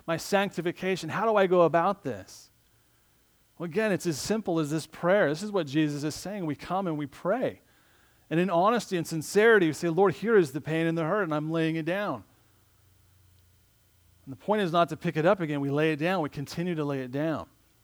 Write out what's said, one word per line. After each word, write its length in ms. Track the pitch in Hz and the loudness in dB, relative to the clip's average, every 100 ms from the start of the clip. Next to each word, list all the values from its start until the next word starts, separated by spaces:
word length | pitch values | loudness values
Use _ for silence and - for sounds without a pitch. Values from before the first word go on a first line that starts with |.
| - | -6
my 120 | 165 | -6
sanctification. 920 | - 196 202 - 165 - 185 185 156 | 0 0 0 -2 -6 -4 -4 -4 -4
How 160 | 151 226 | -2 2
do 100 | 214 | 4
I 120 | 190 | 4
go 140 | 180 | 6
about 420 | 165 165 180 196 | 6 4 2 -2
this?" 480 | - 101 - - - _ _ _ _ _ _ _ _ _ _ - | -8 -10 -12 -20 -20 _ _ _ _ _ _ _ _ _ _ -14
Well, 80 | 170 | -6
again, 280 | 175 220 | -2 0
it's 120 | 175 175 | 0 -2
as 140 | 139 | -4
simple 400 | - 214 202 165 | -2 -2 0 0
as 100 | 143 | 0
this 160 | 160 - | -2 -6
prayer. 440 | - 175 208 151 | -4 2 4 4
This 120 | 156 | 0
is 100 | 208 | -2
what 140 | 196 147 | -4 0
Jesus 380 | 151 151 147 | 0 0 0
is 100 | 151 | -6
saying. 320 | - 180 208 160 | -6 -10 -6 -6
We 100 | 135 | -6
come 320 | - 185 185 | -4 -4 -2
and 100 | 151 | -4
we 80 | 143 | -8
pray. 560 | - 170 247 156 92 _ _ _ _ _ _ - | -6 -2 -2 -2 -6 _ _ _ _ _ _ -2
And 80 | 160 | 0
in 120 | 185 | 2
honesty 480 | 170 202 240 - 180 | 4 4 2 -2 -4
and 100 | 160 | -4
sincerity, 600 | 160 - 202 233 214 160 | -6 0 4 6 6 4
we 60 | |
say, 140 | 143 170 | 0 -2
"Lord, 280 | 165 196 - | 2 2 2
here 200 | 208 214 | 4 4
is 160 | 147 | 4
the 80 | 139 | -2
pain 280 | 151 160 165 | -4 -2 0
and 100 | 165 | -2
the 80 | 156 | -2
hurt, 180 | 208 | -2
and 100 | 170 | -2
I'm 160 | 151 156 | -2 -2
laying 280 | 165 160 160 | -2 -2 -2
it 80 | 156 | -4
down." 400 | 196 202 120 - _ _ _ _ _ _ _ _ _ _ _ _ _ _ _ _ _ _ _ - | -4 -4 -8 -12 _ _ _ _ _ _ _ _ _ _ _ _ _ _ _ _ _ _ _ -18
And 60 | |
the 40 | 127 | -10
point 260 | - 214 | -2 0
is 100 | 180 | 2
not 160 | 170 170 | 2 2
to 80 | 156 | 0
pick 180 | 175 156 | -4 2
it 100 | 165 | 2
up 140 | 202 | 2
again. 220 | 156 143 | 0 -2
We 80 | 139 | -2
lay 240 | 143 160 | 0 0
it 40 | 147 | 0
down. 260 | 170 190 | -2 -2
We 60 | 147 | -4
continue 440 | 147 135 165 180 160 | -8 -10 -6 -4 -2
to 80 | |
lay 180 | 143 135 | -4 -4
it 100 | 127 | -4
down. 360 | 135 160 127 - _ _ _ | -4 -2 -4 -8 _ _ _